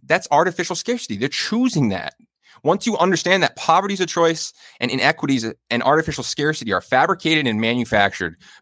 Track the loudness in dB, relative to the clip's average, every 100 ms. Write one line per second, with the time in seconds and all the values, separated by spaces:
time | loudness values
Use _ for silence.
0 | -2 -2 2 2 2 0 -4 -4 -4 -4
1 | -4 -4 -4 -4 -2 0 0 2 0 0
2 | -6 -14 _ _ _ _ 0 0 0 0
3 | 2 2 0 2 0 0 2 2 2 -2
4 | -2 2 2 0 -6 -14 -20 -8 -4 0
5 | 0 0 -2 -2 -2 -10 -4 -2 2 2
6 | 0 -6 -6 -2 -2 -2 -2 -2 0 2
7 | 2 0 0 0 0 0 0 -2 0 2
8 | 2 0 -6 -8 -20 -6